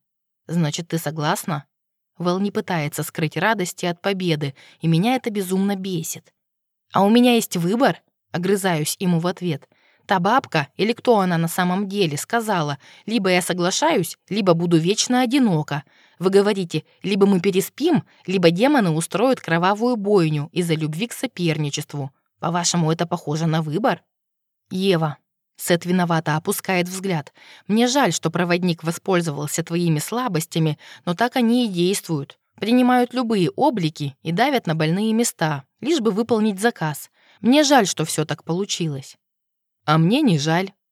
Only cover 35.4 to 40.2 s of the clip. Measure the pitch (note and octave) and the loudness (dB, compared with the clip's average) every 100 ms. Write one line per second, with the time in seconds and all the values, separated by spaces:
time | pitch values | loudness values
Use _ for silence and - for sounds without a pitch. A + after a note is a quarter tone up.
35.4 | D#3+ C#3+ - - A#3+ E4 A3+ G3 A#3 A3 | -4 -4 -10 -8 -2 0 0 0 0 0
36.4 | G#3+ F#3+ A3+ - D#3 C#3+ - _ _ _ | 0 0 -2 -2 -6 -6 -14 _ _ _
37.4 | A3 C#4+ C#4+ C#4+ F#3+ - D#3 - D3+ D3+ | 2 4 6 4 4 -2 -4 -2 -4 -4
38.4 | - E3+ G3+ - E3 C#3 C3+ - _ _ | -4 -4 -4 -4 -4 -6 -12 -20 _ _
39.4 | _ _ _ _ - D#3 E3 C4 | _ _ _ _ 0 4 4 4